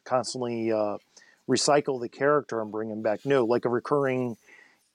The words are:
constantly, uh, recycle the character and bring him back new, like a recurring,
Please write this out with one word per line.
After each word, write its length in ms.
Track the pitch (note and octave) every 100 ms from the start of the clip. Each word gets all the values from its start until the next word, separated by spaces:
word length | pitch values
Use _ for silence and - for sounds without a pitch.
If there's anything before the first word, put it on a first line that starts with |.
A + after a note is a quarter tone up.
constantly, 680 | - B2+ A2+ C3 A#2+ A#2 A2+
uh, 260 | A2 G#2 G2+ _ - _ _ -
recycle 500 | B2 - D3 D3 C3
the 100 | A#2
character 520 | - C#3 D3 A#2+ A2+
and 100 | G#2+
bring 180 | G#2+ A2+
him 120 | G#2+
back 240 | A2 G#2 C#3
new, 200 | C#3 A2+
like 200 | A#2+ B2
a 40 |
recurring, 680 | A#2+ - D3 C3+ B2+ B2 A2+ _ - - _ _